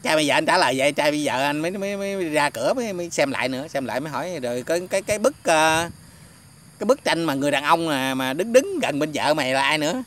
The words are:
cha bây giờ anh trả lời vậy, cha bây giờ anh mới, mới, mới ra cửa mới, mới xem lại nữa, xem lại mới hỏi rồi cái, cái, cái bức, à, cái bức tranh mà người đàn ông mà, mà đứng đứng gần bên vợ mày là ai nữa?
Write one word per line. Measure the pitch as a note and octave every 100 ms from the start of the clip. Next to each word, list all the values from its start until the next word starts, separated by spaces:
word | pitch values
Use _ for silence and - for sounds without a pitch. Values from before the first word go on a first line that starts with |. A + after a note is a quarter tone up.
| -
cha | D#3
bây | D3
giờ |
anh | C3+ D#3
trả | F3
lời | D3+ C3
vậy, | C#3+
cha | C#3+
bây | D3 D3+
giờ | C#3+ B2
anh | C#3+ D3
mới, | D#3+
mới, | G3+ G3 G3+
mới | G3 G3 E3+
ra | D3+ C#3+
cửa | - C3+
mới, | B3 A#3
mới | F3+ F3
xem | - C#3
lại | A#2 B2
nữa, | C3 D#3
xem | C#3+ B2+
lại | A2+
mới | D#3
hỏi | C3+ E3 E3+
rồi | B2 B2 B2
cái, | E3 F#3
cái, | G3
cái | G3 G#3+
bức, | A3+ D4+
à, | - D#3+ D#3+ D#3+ E3+ - - - - - - - - -
cái | G3+
bức | C#4
tranh | - E3
mà | D#3+
người | C#3 C#3+
đàn | C3+
ông | D3 E3 E3
mà, | C#3 C3 C3
mà | C3
đứng | C#3 A3
đứng | A#3 G4 F#4
gần | B2+ C#3+
bên | D3+
vợ | C#3+ B2
mày | - C3
là | C3
ai | C3+ B3+
nữa? | D4+ C4